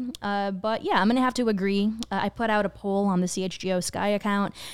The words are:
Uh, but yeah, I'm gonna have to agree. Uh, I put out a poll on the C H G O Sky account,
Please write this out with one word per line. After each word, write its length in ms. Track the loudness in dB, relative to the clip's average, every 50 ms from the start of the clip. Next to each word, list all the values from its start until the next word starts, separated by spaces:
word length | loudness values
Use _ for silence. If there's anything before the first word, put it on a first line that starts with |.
| -4 -6 -8 -6
Uh, 300 | -4 -2 0 0 0 -2
but 320 | -2 -2 -2 -2 -2 -2 -2
yeah, 160 | 2 2 4
I'm 80 | 4 4
gonna 120 | 4 4
have 140 | 2 2 2
to 140 | 2 0 2
agree. 440 | 2 0 0 0 2 2 2 0 0 -4 -6 -4
Uh, 80 | -4 -2
I 60 | -2 -2
put 200 | -2 -2 -2 0
out 160 | 2 2 0
a 60 | 0
poll 360 | -4 -4 -4 -2 0 2 2
on 140 | 2 2 2
the 80 | 2 0
C 140 | 0 -2
H 160 | -4 -4 -4 -4
G 140 | -2 0
O 80 | 0 0
Sky 280 | 0 -2 -4 -2 0 0
account, 440 | 0 0 0 0 2 2 0 0 -4 -10 -14 -14